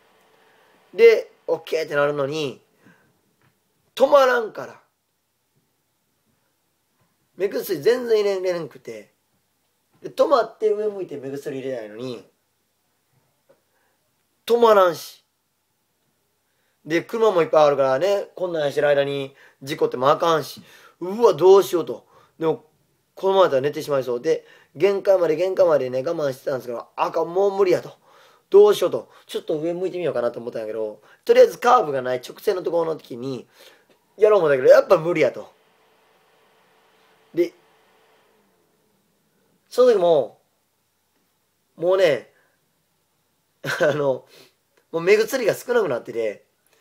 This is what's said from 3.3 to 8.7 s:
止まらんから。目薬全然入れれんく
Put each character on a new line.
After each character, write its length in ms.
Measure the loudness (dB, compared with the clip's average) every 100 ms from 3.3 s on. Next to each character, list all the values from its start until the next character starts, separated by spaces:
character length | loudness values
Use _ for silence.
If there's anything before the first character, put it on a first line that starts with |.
| _ _ _ _ _ _ -2
止 120 | 4
ま 180 | 4 4
ら 140 | 2
ん 120 | -4
か 140 | -10 -18
ら。 160 | -20 _ _ _ _ _ _ _ _ _ _ _ _ _ _ _ _ _ _ _ _ _ _ _ _ _ -8
目 120 | -6
薬 320 | -6 -8 -2
全 260 | 0 0 0
然 120 | 0
入 40 |
れ 300 | 0 -2 -4
れ 60 | -6
ん 80 |
く 120 | -10